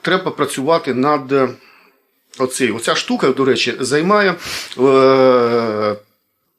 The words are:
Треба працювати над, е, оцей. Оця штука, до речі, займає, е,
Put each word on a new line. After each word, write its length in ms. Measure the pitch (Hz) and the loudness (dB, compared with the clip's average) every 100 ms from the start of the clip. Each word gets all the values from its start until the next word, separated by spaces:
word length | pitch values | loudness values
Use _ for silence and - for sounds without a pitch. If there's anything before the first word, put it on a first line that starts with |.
Треба 280 | - 180 156 | -4 -4 -4
працювати 640 | 131 139 - 135 165 156 | -4 -6 -4 0 0 0
над, 380 | 123 139 147 131 | -2 0 -2 0
е, 160 | 139 127 120 _ _ _ _ _ _ _ - | 0 0 -4 _ _ _ _ _ _ _ -6
оцей. 320 | 127 - 123 | -6 -2 -4
Оця 240 | 110 139 | -4 -4
штука, 340 | 156 - 247 135 | -4 -2 -2 0
до 120 | 127 | 0
речі, 300 | 131 117 - 113 | 0 0 -2 -4
займає, 540 | 123 143 175 208 196 175 - - - - | -2 -2 2 2 2 -2 -6 -12 -10 0
е, 1160 | 131 135 135 131 131 127 120 120 113 107 107 104 _ _ _ _ _ | 2 6 6 6 4 4 2 0 -2 -2 -4 -4 _ _ _ _ _